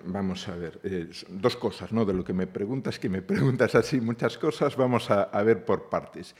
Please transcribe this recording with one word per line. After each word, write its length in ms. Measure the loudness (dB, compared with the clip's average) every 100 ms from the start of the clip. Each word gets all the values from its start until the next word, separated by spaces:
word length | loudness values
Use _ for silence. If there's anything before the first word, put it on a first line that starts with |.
vamos 440 | -6 -2 -2 -4 -6
a 80 | -8
ver, 240 | -8 -8
eh, 240 | -6 -4 -6
s-, 140 | -10 -14
dos 260 | -2 -2 0
cosas, 360 | -2 -4 -4
¿no? 120 | 0
De 100 | 2
lo 100 | 0
que 100 | 0
me 120 | -2 -2
preguntas, 500 | -4 -4 -4 -4 -4
que 100 | -4
me 120 | -4
<laughs> 120 | -2
preguntas 420 | 0 2 4 4 4
así 260 | 4 2
muchas 360 | 0 0 -2 0
cosas, 380 | -2 0 0 2
vamos 340 | 2 2 4
a, 120 | 2
a 200 | 4 4
ver 200 | 4 4
por 240 | 2 -2 0
partes. 460 | -4 -4 -12 -16